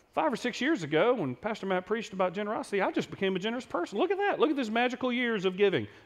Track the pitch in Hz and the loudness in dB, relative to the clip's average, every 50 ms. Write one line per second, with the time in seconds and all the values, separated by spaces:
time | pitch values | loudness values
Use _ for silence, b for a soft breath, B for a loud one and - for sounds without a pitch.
0 | _ _ _ - - 311 240 - - 247 - - 233 277 330 - 165 139 156 151 | _ _ _ 0 0 0 0 -2 -2 -4 -4 -2 0 0 0 0 0 0 2 4
1 | 185 240 254 233 165 131 123 - - 214 208 - - 190 190 180 185 - 214 233 | 4 4 4 2 0 -2 -4 -4 -4 -6 -4 -4 -2 0 0 0 0 -2 -2 -4
2 | 202 - 196 185 185 185 170 202 214 208 220 285 269 - 202 196 190 - - 302 | -4 -4 -2 -2 0 0 0 -2 -4 -4 -4 -4 -4 -2 0 0 0 0 0 -2
3 | - - - - 202 190 190 185 175 220 233 262 - - - 311 349 - 185 208 | -4 -4 -4 -2 -2 0 0 0 -2 -2 -4 -4 -4 -4 -4 -4 -2 -2 0 0
4 | 330 359 392 359 403 403 - - - 294 311 277 254 214 220 233 247 247 247 247 | 0 0 2 0 0 0 2 2 2 2 2 0 -2 0 0 2 2 2 0 -2
5 | - 254 240 247 254 233 226 202 170 190 185 185 202 202 180 135 104 B B B | -2 -2 0 0 0 0 0 0 0 0 2 4 4 4 4 2 0 B B B
6 | B | B